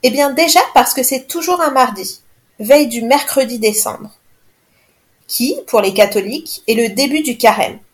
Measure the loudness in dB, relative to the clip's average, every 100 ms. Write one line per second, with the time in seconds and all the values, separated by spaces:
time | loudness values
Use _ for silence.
0 | 0 2 0 2 2 2 4 2 2 -2
1 | -2 -4 -6 -6 -2 0 0 2 0 -2
2 | -10 -14 _ _ _ _ 2 4 4 -2
3 | 0 0 2 -2 -2 0 -2 0 -4 -6
4 | -16 _ _ _ _ _ _ _ _ _
5 | _ _ _ -4 -4 -4 0 0 0 2
6 | 2 2 -4 -8 -12 -10 -4 0 0 -2
7 | -2 -2 -4 2 2 2 -4 -8 _